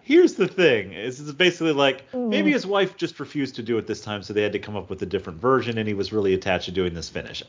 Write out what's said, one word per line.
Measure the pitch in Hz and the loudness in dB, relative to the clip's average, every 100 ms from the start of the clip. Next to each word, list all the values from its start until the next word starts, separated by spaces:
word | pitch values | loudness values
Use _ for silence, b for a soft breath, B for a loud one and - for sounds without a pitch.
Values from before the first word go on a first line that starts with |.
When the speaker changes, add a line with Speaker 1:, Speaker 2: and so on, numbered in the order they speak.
Speaker 1:
here's | - 311 359 - | 2 6 6 4
the | 185 | -2
thing. | 190 165 117 95 | 4 4 4 0
Is | 87 113 127 | -8 -8 -8
it's | 147 | -8
basically | 143 180 175 165 | 2 2 4 0
like, | 143 139 131 - | 4 4 2 -6
Speaker 2:
Mm. | 254 240 | -6 -2
Speaker 1:
maybe | 247 302 | 2 2
his | 277 180 | 2 0
wife | 202 190 - | 0 0 -2
just | 165 - | -8 -6
refused | 143 151 131 127 | -10 -4 -4 -4
to | |
do | 113 113 | -2 -2
it | 107 | -2
this | 101 | -6
time, | - 104 | -6 -8
so | 90 | -4
they | 104 | 0
had | 104 | 0
to | 101 | -2
come | 104 104 | -6 -8
up | 90 | -8
with | 95 | -8
a | 92 | -4
different | 95 95 82 | -6 -6 -4
version, | 120 131 120 113 | 2 2 0 -4
and | 107 | -2
he | |
was | 101 92 | -2 -2
really | 107 98 | 0 2
attached | 92 98 90 - | 0 0 -2 -2
to | |
doing | 90 90 | -2 -2
this | 87 - | -2 -10
finish. | - 110 113 | -10 -10 -10